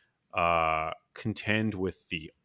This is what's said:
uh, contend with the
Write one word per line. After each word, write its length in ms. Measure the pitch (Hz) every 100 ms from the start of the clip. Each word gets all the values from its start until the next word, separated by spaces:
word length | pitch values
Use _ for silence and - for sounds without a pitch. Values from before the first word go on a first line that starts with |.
| _ _ _
uh, 600 | 95 85 85 80 78 80 - _
contend 600 | - 113 101 - 107 110
with 340 | 98 92 - -
the 240 | 85 80 -